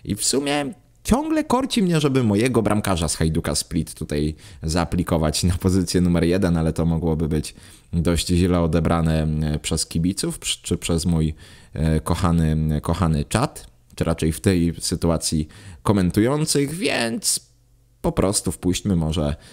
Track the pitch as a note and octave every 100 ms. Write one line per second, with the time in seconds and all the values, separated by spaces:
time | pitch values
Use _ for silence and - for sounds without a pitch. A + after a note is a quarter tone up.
0 | - G2+ - - C#3+ D3 C#3 - _ _
1 | - A#3 D#4 D#4 D4+ B3 C#4 - F#3 E3
2 | C#3+ C3 A#2+ G2+ B2 A#2 G2+ G#2 G2+ F2+
3 | E2 - D#2+ D#2+ D#2 D2 - E2+ D#2 -
4 | - D2 D2+ D#2 - - D#2+ E2 E2+ F2+
5 | E2+ E2 D#2+ D#2 F2+ F2+ F#2+ F#2 F2 F2+
6 | F2 F2 E2 F2+ F#2 E2+ D#2+ D#2 E2 E2
7 | E2 D#2 D#2+ D#2 D2 - - - - E2+
8 | E2 E2+ - F2+ F2+ F2+ E2+ E2+ D#2+ E2+
9 | D#2+ D#2+ D#2 D#2 D#2 D2+ - D#2+ - E2
10 | E2+ G2 E3 E3 - - - F2 - E2+
11 | F2+ E2 D#2 D2 - - - - D#2+ D#2
12 | - E2 F2+ E2+ D#2+ D#2 D#2 D2+ - E2
13 | F2+ D2+ D2 G#2+ C#3+ - - - _ -
14 | - E2 D#2+ D#2+ G#2 F#2 E2+ D#2+ - F2
15 | E2+ D#2+ - D#2+ D2+ - - - - G#2
16 | F2+ F#2+ A2+ D3 D3+ D3 C#3 E3 G3+ -
17 | A#3 A#3 - - - _ _ _ _ _
18 | - - F#2 G2+ - F2 F2+ E2+ G#2 F2+
19 | D#2 D#2 D2 D2+ -